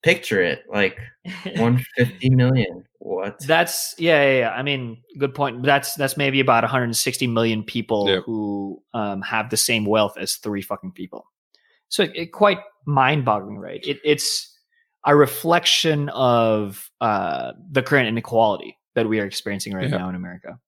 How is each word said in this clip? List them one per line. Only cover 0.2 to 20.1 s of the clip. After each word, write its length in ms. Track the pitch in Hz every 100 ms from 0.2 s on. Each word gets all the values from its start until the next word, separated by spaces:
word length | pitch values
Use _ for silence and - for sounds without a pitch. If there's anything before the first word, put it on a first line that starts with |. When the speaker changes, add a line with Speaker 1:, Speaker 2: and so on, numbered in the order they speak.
| - 101
Speaker 1:
it, 220 | 87 71 -
like, 280 | 101 98 - - _
Speaker 2:
<laughs> 320 | 180 - 95 90
Speaker 1:
one 260 | 117 127 - -
fifty 320 | 123 - 127
million. 560 | 127 123 131 98 - - _
What? 380 | - 92 98 -
Speaker 2:
That's, 520 | 143 165 170 - - -
yeah, 260 | 165 151
yeah, 160 | 139 131
yeah. 100 | 113
I 120 | 113
mean, 400 | 139 135 120 117 _ -
good 180 | 135
point. 260 | 139 139 120
That's, 320 | 135 139 -
that's 200 | - 135
maybe 240 | 147 139 135
about 240 | 131 117
a 40 | 117
hundred 280 | 127 120
sixty 320 | 113 - - 127
million 360 | 113 113 110
people 460 | 110 117 110 110 101
Speaker 3:
Yeah. 120 | 92
Speaker 2:
who, 600 | 104 110 104 101 98 90 _
um, 280 | 117 101 98
have 260 | - 113 110
the 80 | 107
same 260 | - 117
wealth 340 | 104 110 101 -
as 180 | 95
three 260 | - 107 101
fucking 320 | 95 101 92
people. 320 | 90 92 - _ _ _ _ _ _ _
So 140 | -
it, 80 | 180
it 100 | 180 170
quite 320 | - 208 185 - _
mind-boggling, 720 | - 143 131 147 120 104 98 107
right? 280 | 87 90
It, 140 | - 139
it's 520 | 151 147 - - - _ _ _ _ _
a 120 | 143 147
reflection 920 | 139 - 165 170 - - 165 147 143
of, 840 | 120 127 120 113 107 101 98 - _
uh, 500 | 117 101 87 65 64 - 170
the 140 | 135
current 240 | 127 143 117
inequality 680 | 113 - 113 110 98 - - _
that 140 | - 110
we 100 | 110
are 60 |
experiencing 480 | 101 - 104 101 104
right 160 | 95 127
Speaker 3:
Yeah. 80 | 110
Speaker 2:
now 100 |
in 80 | 92